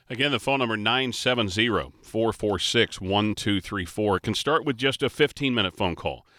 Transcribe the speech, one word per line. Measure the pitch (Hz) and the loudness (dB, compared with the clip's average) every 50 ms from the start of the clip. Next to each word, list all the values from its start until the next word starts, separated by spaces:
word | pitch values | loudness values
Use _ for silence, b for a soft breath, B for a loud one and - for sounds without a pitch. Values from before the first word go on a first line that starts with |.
| b b | b b
Again, | 127 117 139 147 | -4 -2 -2 0
the | 139 110 | 0 0
phone | - 139 139 | 0 0 0
number, | 135 127 113 110 | 0 0 0 -2
nine | 107 104 113 120 131 131 123 113 | 0 0 0 0 0 0 -2 -2
seven | - - 127 123 120 110 98 | -2 0 0 0 0 0 0
zero, | 87 110 117 120 - 85 69 64 - _ | 0 0 2 2 2 0 -2 -4 -10 _
four | - - - 110 113 113 101 | -14 -6 -2 0 0 0 0
four | - - 104 98 | 0 0 0 0
six, | 90 - - - 120 110 - - - | 0 0 2 2 2 2 2 0 -6
one | 95 92 101 104 107 107 104 | -4 0 2 2 2 0 -2
two | - - 107 101 95 | -2 0 0 0 0
three | - - 104 98 90 | -2 -4 -6 -6 -6
four. | - - - 107 104 95 | -4 -2 0 2 2 2
It | 92 - | 0 0
can | 110 104 | -2 -2
start | - - 139 156 160 156 | -2 0 0 0 0 0
with | 156 127 | 0 -2
just | 110 131 139 - - 143 | 0 0 0 0 0 -2
a | - | -2
fifteen-minute | - - 151 139 - - 147 135 123 117 98 92 - | 2 2 2 2 2 0 -2 0 2 2 0 0 0
phone | - 104 90 82 | 0 0 0 0
call | - - 78 69 60 - b b | -2 -6 -6 -6 -8 -12 b b